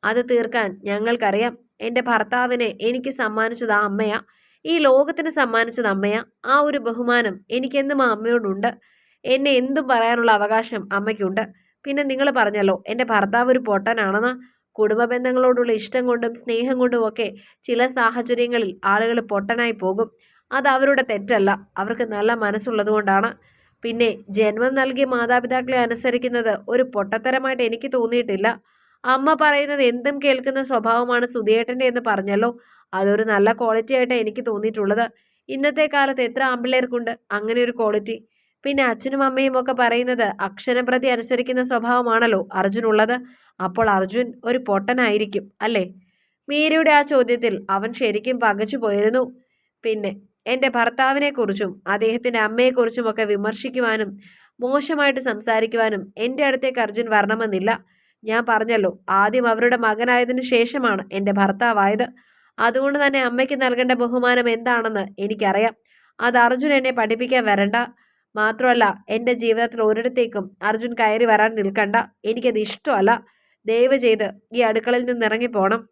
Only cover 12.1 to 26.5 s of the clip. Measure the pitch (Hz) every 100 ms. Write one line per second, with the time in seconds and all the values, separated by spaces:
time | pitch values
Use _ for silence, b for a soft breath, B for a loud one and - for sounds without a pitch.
12.1 | 262 277 262 208 208 196 190 - 226 254
13.1 | 214 196 233 247 254 247 196 202 233 196
14.1 | 202 240 254 B B B - 214 214 233
15.1 | 247 254 254 254 247 240 220 - 262 247
16.1 | 233 233 233 - 233 247 254 247 240 220
17.1 | 220 220 202 B B - 240 254 254 233
18.1 | 240 240 247 240 240 208 185 196 202 226
19.1 | 233 226 202 202 233 233 226 190 190 226
20.1 | _ b b b 262 277 262 269 277 262
21.1 | 208 196 226 196 196 - - 196 226 233
22.1 | 208 214 233 214 208 208 220 208 214 202
23.1 | 190 226 - b b b b 233 233 233
24.1 | - 202 196 214 208 254 269 262 262 269
25.1 | 247 233 247 240 254 254 254 240 233 254
26.1 | 240 247 240 226